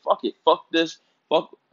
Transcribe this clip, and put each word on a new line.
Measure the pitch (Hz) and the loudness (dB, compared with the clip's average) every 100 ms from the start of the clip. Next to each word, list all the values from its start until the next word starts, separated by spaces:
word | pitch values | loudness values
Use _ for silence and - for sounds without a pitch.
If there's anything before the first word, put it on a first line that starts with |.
"Fuck | 165 - 113 | -4 -4 -4
it, | - | -4
fuck | - 170 - | 0 0 0
this, | 165 165 - _ _ - | -4 -4 -6 _ _ -2
fuck, | 156 - - _ | -2 -2 -12 _